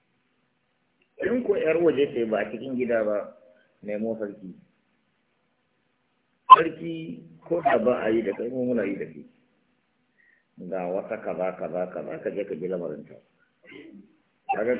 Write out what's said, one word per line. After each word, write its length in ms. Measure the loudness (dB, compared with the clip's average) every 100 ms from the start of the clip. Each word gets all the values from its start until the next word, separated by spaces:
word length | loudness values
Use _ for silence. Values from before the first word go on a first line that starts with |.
| _ _ _ _ _ _ _ _ _ _ _ -6
In 220 | -2 0 0
ko 80 | 0
yar 220 | 2 4
waje 320 | 4 4 2
ce 120 | 0 0
ba 140 | 0
a 80 | -2
cikin 240 | -6 -6 -2
gida 280 | 0 0 2
ba, 320 | -2 -4 -12 -20 _ _ _ -8
nemo 320 | -4 -4 -4
sarki. 320 | -6 -10 -16 -18 -20 _ _ _ _ _ _ _ _ _ _ _ _ _ _ _ _ _ 10
Sarki 720 | 10 10 -2 -8 -8 -8 -12 -16 -14 -4
ko 160 | 0
da 160 | 4 4
ba 240 | 4 2
a 80 | 2
yi 140 | 2 2
da 80 |
kai, 160 | -2 -4
mu 160 | -2 0
muna 160 | 0
yi 140 | 0 -4
da 80 | -8
kai. 200 | -12 -20 _ _ _ _ _ _ _ _ _ _ _ _ -16
Ga 240 | -8 -6 -4
wata 320 | -4 -4 -6
kaza, 320 | -6 -4 -4
kaza, 320 | -4 -6 -4 -4
kaza, 240 | -6 -8 -8
ka 60 | -6
je 80 | -6
ka 120 | -6 -6
ji 100 | -4
lamarin 380 | -4 -6 -8 -14
ta. 80 | -20 _ _ _ _ -20 -20 -20 -20 -20 _ _ _ -6 -2
Kaga 180 | 0 0